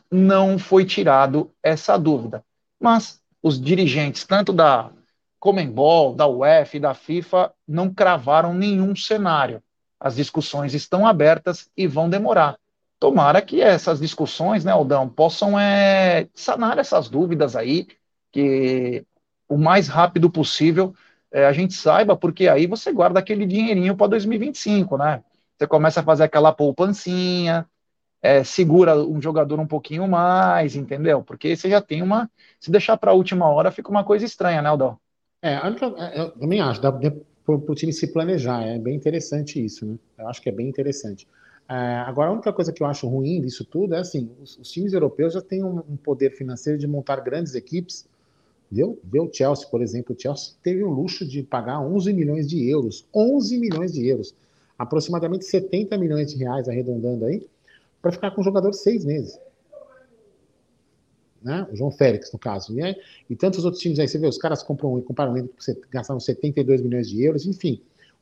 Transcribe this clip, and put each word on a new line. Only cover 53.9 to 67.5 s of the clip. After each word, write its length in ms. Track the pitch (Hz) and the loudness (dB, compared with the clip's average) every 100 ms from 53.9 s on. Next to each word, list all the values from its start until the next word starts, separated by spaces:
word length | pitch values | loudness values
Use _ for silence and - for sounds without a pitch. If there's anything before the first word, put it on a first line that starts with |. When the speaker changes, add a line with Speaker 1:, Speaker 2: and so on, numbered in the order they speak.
Speaker 2:
de 100 | 135 123 | -4 -2
euros, 260 | 123 - _ _ _ _ - | -2 -6 _ _ _ _ -12
aproximadamente 640 | 120 156 156 170 165 185 180 | -4 -4 -4 -4 -4 -6 -2
setenta 500 | 190 190 180 196 208 | -4 -2 -4 -4 -2
milhões 380 | 170 151 147 | -2 -2 -4
de 60 | 139 | -6
reais, 280 | 127 135 123 | -6 -6 -4
arredondando 580 | 120 123 120 120 120 117 | -6 -4 -4 -4 -4 -4
aí, 220 | 202 - _ _ _ _ _ | -6 -10 _ _ _ _ _
pra 100 | 175 | -6
ficar 200 | 175 202 | -4 -6
com 100 | 196 | -2
o 20 | |
jogador 300 | 190 196 196 | 0 0 -2
seis 320 | 196 202 233 147 | -2 -2 -2 -4
meses. 320 | 151 110 - - _ _ - - 523 508 466 _ _ _ _ _ _ _ _ _ _ _ _ | -6 -8 -14 -20 _ _ -20 -20 _ _ _ _ _ _ _ _ _ _ _ _ _ _ _
Né? 280 | 117 170 175 | -10 -8 -8
O 40 | 104 | -6
João 160 | 139 | -6
Félix, 400 | - 135 101 - | 2 2 2 -6
no 60 | - | -12
caso. 340 | 117 98 101 113 | -10 -10 -10 -8
E, 20 | |
é, 140 | 175 190 - _ _ | -8 -10 -16 _ _
e 60 | 120 | -4
tantos 280 | 190 185 | -2 0
outros 160 | 170 175 | -4 -4
times 200 | 175 151 | -4 -2
aí, 80 | 143 | -2
você 100 | 151 | 0
vê, 80 | 151 | -2
os 140 | - | -2
caras 240 | 160 151 | -4 -6
compram, 360 | - 139 143 127 | -6 -6 -4 -4
compraram 360 | 123 127 135 123 | -6 -4 -4 -4
ele, 160 | 127 - - 110 - | -8 -10 -10 -10 -10
gastaram 280 | 131 120 131 | -12 -8 -6
setenta 420 | - 123 151 139 | -6 -4 -4 -2
e 20 | |
dois 180 | 127 131 | 2 2
milhões 260 | 120 123 107 | 0 -4 -4
de 160 | 101 | -2
euros, 220 | 143 151 | 0 0
enfim. 340 | 170 | -6